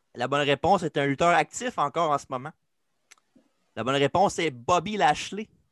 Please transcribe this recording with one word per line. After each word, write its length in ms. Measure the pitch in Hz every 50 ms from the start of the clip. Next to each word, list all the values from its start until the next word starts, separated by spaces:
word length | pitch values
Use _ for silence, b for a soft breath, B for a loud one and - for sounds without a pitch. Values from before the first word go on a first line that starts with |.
| _ _ -
La 140 | 117 120 127
bonne 180 | 139 143 147 135
réponse 360 | 139 139 - 165 202 185 175
est 140 | 151 - 156
un 80 | 139
lutteur 240 | 143 139 - 170 175
actif 480 | 175 160 151 - - - 240 254 - -
encore 340 | 147 143 - 160 170 156
en 60 | 147 135
ce 80 | - -
moment. 220 | 135 127 123 156 - _ _ _ _ _ _ _ _ _ _ _ _ _ _ _ _ _ _ _ _ _ _ _ _
La 80 | - 110
bonne 120 | 123 135
réponse 440 | 143 143 135 - 175 196 185 - -
est 120 | 170 156
Bobby 440 | 131 120 120 - 180 175 165 208 214 196
Lashley. 520 | 175 151 147 - - - 196 202 220 - _ _ _ _